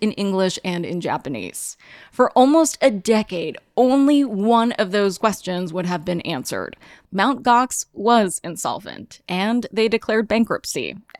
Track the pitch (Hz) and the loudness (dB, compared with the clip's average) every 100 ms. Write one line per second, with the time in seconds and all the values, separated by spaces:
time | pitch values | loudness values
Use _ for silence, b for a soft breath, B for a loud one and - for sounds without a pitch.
0 | 214 - 202 190 185 - 185 175 165 175 | -2 -2 -2 0 0 -2 -6 -6 -6 -4
1 | 156 156 - 117 90 - - - B B | -4 -4 -4 -8 -10 -12 -14 -14 B B
2 | B - 247 240 262 320 311 - 269 202 | B 0 2 6 6 6 4 2 2 2
3 | 220 220 208 180 160 - - - 254 277 | 0 0 0 -6 -6 -10 -6 0 4 4
4 | 277 285 277 196 214 233 233 - 196 208 | 4 4 2 0 2 4 2 0 0 2
5 | 196 180 220 190 - 180 180 175 180 180 | 0 0 -2 -2 -4 -6 -4 -4 -4 -4
6 | 175 175 - 143 - 101 90 - B B | -4 -4 -4 -6 -6 -8 -8 -12 B B
7 | B 190 226 262 247 240 254 - - - | B -2 0 0 2 2 2 -4 -10 -4
8 | 214 233 196 - 175 170 - - - 62 | 2 4 4 -2 -10 -6 -6 -6 -10 -16
9 | 113 - - 180 208 240 220 196 220 220 | -18 -20 -8 -4 0 -2 -2 0 0 0
10 | - 220 220 220 233 - - - 85 208 | 0 -2 0 0 0 -2 -4 -8 -8 -10
11 | - | -18